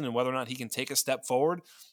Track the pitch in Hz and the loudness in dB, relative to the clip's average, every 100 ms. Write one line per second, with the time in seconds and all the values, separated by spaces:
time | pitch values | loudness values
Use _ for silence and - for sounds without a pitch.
0 | 135 117 127 131 120 131 117 - 131 139 | 0 0 2 0 -4 -6 -6 -4 -2 0
1 | - 131 - 127 151 175 - - - | 0 -2 0 2 4 2 -6 -20 -20